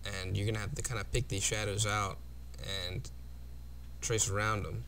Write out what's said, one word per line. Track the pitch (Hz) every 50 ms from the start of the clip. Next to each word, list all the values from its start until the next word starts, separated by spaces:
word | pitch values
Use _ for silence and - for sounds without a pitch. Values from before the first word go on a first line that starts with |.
| -
and | 101 101 95 92 92 95
you're | 98 101
gonna | 107 110 107
have | 107 - -
to | -
kinda | - - 123 107 98 -
pick | - 123 117 -
these | - 98 98
shadows | - 113 107 107 104 98 98 107
out | 104 104 107 101 95 - - - - - - - - - - 65 - 98 95 90 90
and | 92 - 131 - - - - - - - - - - - - - - - - - - -
trace | - - 117 107 - -
around | 98 101 107 110 110 104 92
them. | 80 80 110 120